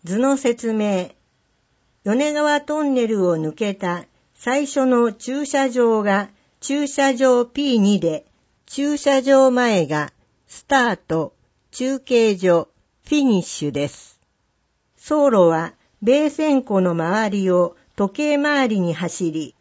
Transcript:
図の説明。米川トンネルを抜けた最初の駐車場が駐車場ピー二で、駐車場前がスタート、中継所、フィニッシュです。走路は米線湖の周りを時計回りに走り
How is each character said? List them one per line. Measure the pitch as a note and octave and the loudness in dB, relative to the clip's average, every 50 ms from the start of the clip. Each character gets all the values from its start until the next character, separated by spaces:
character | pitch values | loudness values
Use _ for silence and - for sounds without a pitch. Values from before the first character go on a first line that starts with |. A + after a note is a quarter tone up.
| - | -8
図 | E3 F#3 A3 | -4 -2 0
の | B3+ C4+ C#4 | 0 0 0
説 | C4+ - A#3+ A#3 A#3 - A3+ | 0 0 -2 -2 -2 -4 -4
明。 | A3 G#3+ G#3 G#3 G3 F3+ F3+ - - _ _ _ _ _ _ _ _ _ _ _ _ _ _ _ _ _ _ | -2 -2 -2 -2 -2 -2 -4 -6 -14 _ _ _ _ _ _ _ _ _ _ _ _ _ _ _ _ _ _
米 | - A3 B3+ D4 D4+ | -2 -2 0 0 -2
川 | D4+ D4 D4+ D4 D4 D4 | -2 0 0 0 0 -2
ト | D4 - D4+ D#4 | -2 -4 -4 -2
ン | D4+ C#4+ C4 | -2 0 0
ネ | B3+ A#3 | 0 0
ル | A3 A3 G3+ F#3 F3+ | 0 0 0 0 0
を | E3+ | 0
抜 | D#3+ D#3 D#3 | 0 -2 -6
け | D#3 - A3 G3+ G3 | -4 -4 -6 -6 -4
た | G3+ G3+ F3+ F3 F3 E3 _ _ _ _ _ _ | -4 -6 -6 -6 -6 -10 _ _ _ _ _ _
最 | _ - A#3+ - C#4+ D4 | _ -6 -2 -2 -2 -2
初 | C#4 - C#4+ C4 | -2 -2 0 0
の | C4 B3 A#3+ A#3 A#3 | 2 2 2 2 0
駐 | G#3 _ - B3+ B3+ C#4+ D4 | -2 _ -10 -8 -6 -6 -6
車 | C4+ - C#4 C4+ C4 | -2 -2 -2 -2 0
場 | A#3+ B3 A#3+ A#3 A3+ A3 | 0 0 2 2 2 0
が | G#3 G3+ G3 G3+ G3+ G3+ _ _ _ _ _ _ | 0 0 0 -2 -2 -6 _ _ _ _ _ _
駐 | - - C#4 D4 D4 | -8 -4 -4 -2 -2
車 | C4+ - - C#4 C#4 C4 | -4 -2 0 0 0 2
場 | A#3 C4 B3+ B3 A#3+ A#3+ | 2 2 4 4 2 0
ピ | A#3+ _ C#4 D4 C#4 B3 | -2 _ -4 -2 0 2
ー | A3+ | 2
二 | G3 G3 G#3 F#3 | 4 4 2 2
で、 | D#3 E3 D#3 - _ _ _ _ _ _ _ _ _ | 0 -2 -4 -4 _ _ _ _ _ _ _ _ _
駐 | _ - C4+ C#4+ D4 D4 | _ -8 -4 -4 -2 -4
車 | C#4+ - C#4+ C#4 C4 | 0 0 2 2 2
場 | B3+ C4+ C#4 C4+ C4+ C4 | 2 4 4 6 6 4
前 | B3 B3 B3 A#3 G#3+ F#3 D#3 | 4 2 0 2 2 0 0
が | C3+ D#3 D3+ D3 C#3+ _ _ _ _ _ _ _ | 0 -2 -4 -4 -6 _ _ _ _ _ _ _
ス | _ - - _ | _ -20 -20 _
タ | - B3+ B3+ B3 A#3+ | 0 2 2 2 0
ー | F#3+ | -2
ト、 | - _ - D#3+ E3 D3+ - _ _ _ _ _ _ _ _ | -4 _ -4 -4 -4 -4 -6 _ _ _ _ _ _ _ _
中 | - - B3 C4 C4+ B3+ | -10 -6 -4 -4 -4 -6
継 | _ - B3 A#3 A3+ A3 G3+ F3 | _ 0 2 2 4 2 0 0
所、 | F#3 F#3 F3 E3+ - _ _ _ _ _ _ _ _ | 2 2 2 2 0 _ _ _ _ _ _ _ _
フ | - D4+ | -2 0
ィ | D4 C#4 | 2 4
ニ | B3+ G#3+ F3+ | 4 2 2
ッ | E3 | 0
シ | - - - D3+ D3 | -4 -8 -6 -6 -4
ュ | |
で | - C#3+ C#3+ C#3 | -4 -4 -4 -4
す。 | - - - _ _ _ _ _ _ _ _ _ _ _ _ _ _ _ _ _ _ | -6 -14 -20 _ _ _ _ _ _ _ _ _ _ _ _ _ _ _ _ _ _
走 | _ - - D4+ D4+ C#4+ C#4 | _ -6 -2 0 2 2 4
路 | A#3 G3 F3+ E3+ | 4 4 4 4
は | E3 D#3+ E3+ - _ _ _ _ _ _ | 2 0 -4 -8 _ _ _ _ _ _
米 | G3+ A3 C4 D4 D4+ D4 | 0 2 2 2 2 -2
線 | D4 - D#4 D#4 C#4+ C4 | -2 -2 0 0 0 0
湖 | B3 - G#3 F#3+ | 0 0 0 0
の | F#3 F3+ | 0 0
周 | E3 E3+ D#3+ E3+ F#3+ A3 A3 G#3 | 0 -2 -2 -2 -2 -2 -2 -2
り | G3 G3+ F#3+ F#3 | -2 -2 0 0
を | F3+ F3 F3 E3+ - _ _ _ _ | 2 2 0 0 -4 _ _ _ _
時 | - G3+ G3 G3+ | -4 -4 -4 -2
計 | - D4+ D4 D4 C#4+ | -4 -2 0 0 0
回 | C#4+ D4 D4 C#4 C4 A3+ | 0 0 0 0 0 0
り | G#3+ G3 | 0 -2
に | F3+ E3+ D#3+ | -2 -2 -4
走 | - F#3 E3 - - F3+ E3 | -4 -6 -8 -6 -4 -6 -4
り | D3+ D#3+ D3+ B2+ _ _ | -4 -6 -10 -10 _ _